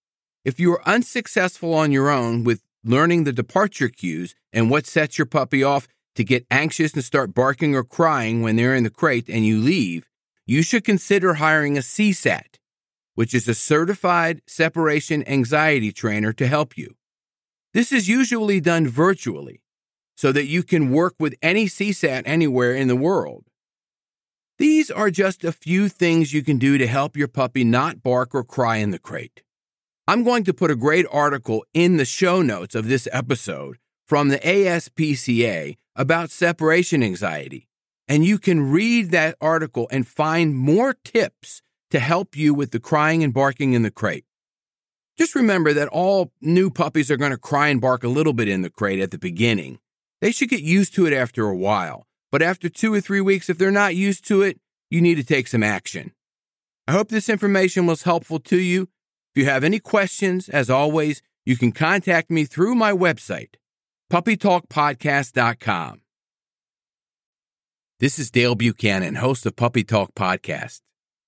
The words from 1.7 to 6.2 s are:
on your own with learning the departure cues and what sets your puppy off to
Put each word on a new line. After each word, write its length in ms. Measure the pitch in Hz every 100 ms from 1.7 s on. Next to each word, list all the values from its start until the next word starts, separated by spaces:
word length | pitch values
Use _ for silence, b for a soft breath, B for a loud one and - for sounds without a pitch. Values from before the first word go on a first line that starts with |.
on 200 | 160 151
your 180 | 135 139
own 340 | 139 117 117
with 180 | 117 113 _ _
learning 400 | 113 131 170 170
the 80 | 143
departure 560 | 123 120 185 202 - 127
cues 460 | - 90 80 87 - _
and 160 | 113 113
what 180 | - -
sets 300 | 165 151 -
your 100 | 139
puppy 360 | 151 127 135
off 240 | 135 143 - _ _
to 80 | -